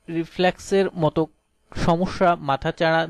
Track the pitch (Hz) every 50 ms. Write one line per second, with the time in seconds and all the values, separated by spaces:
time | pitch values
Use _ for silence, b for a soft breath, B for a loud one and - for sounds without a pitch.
0 | _ - 165 165 165 - - - 175 180 - - - - 196 196 190 - - 180
1 | 160 151 - 170 160 - _ _ _ _ _ _ _ _ - - - 180 170 170
2 | 185 - - - 190 175 175 156 156 139 135 135 - 160 - - 170 160 160 165
3 | 165